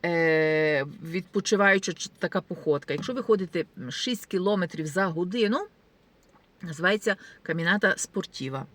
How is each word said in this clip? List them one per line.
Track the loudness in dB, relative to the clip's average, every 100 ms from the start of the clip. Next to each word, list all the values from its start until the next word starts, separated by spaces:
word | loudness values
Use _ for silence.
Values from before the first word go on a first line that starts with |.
е, | 0 2 4 4 4 4 2 0 -2 -8 -8
відпочиваюча | -8 -2 -4 0 4 6 4 2
ч-, | -8 -12 _
така | -4 -4
походка. | -6 -6 0 0 0
Якщо | -6 -4
ви | -6
ходите, | 2 2 2 -4 -6 -8
м, | -10
шість | -6 -4 -6 -4
кілометрів | -2 0 0 -2 -4 -4
за | 0 0
годину, | 0 -2 0 0 0 -4 _ _ _ _ _ _ _ _ _
називається | -14 -2 0 2 0 -4 -8 -16
каміната | -6 -2 2 4 2 0
спортіва. | -4 -6 -8 -8 -8 -8 -10